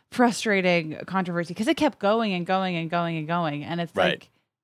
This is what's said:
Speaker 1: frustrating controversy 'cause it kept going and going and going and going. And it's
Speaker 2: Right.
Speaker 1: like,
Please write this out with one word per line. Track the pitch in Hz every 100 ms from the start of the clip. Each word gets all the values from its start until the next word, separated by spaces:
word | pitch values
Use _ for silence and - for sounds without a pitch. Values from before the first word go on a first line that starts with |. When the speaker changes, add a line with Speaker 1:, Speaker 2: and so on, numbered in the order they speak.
| _
Speaker 1:
frustrating | - 240 202 226 196 180 175 156 147 -
controversy | 190 180 170 170
'cause | 175 220
it | 330
kept | 302 -
going | 196 220 220
and | 180 170
going | 190 185 175
and | 165
going | 170 170 165
and | 151
going. | 175 165 147
And | - 170
it's | 170
Speaker 2:
Right. | - 85 73
Speaker 1:
like, | - _ _ _